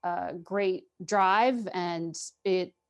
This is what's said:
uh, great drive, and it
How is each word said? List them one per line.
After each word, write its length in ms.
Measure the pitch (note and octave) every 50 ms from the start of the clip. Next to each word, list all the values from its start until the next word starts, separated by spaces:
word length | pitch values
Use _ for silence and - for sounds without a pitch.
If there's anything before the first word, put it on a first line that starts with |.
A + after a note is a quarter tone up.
| -
uh, 300 | F3+ F3 F3+ F3+ E3+ -
great 500 | F3 E3+ - F#3+ G3+ G3+ F#3+ F#3 - - _ _ _ F#3
drive, 640 | - A3 G3+ F#3+ F#3 F#3+ G#3+ A#3 C4 B3+ A#3+ G#3+ F#3 -
and 420 | F3+ F3 E3+ E3+ E3 E3+ E3+ D#3+ - - - _ _ _
it 300 | G3+ F#3 F#3 F3+ F3+ _ _ _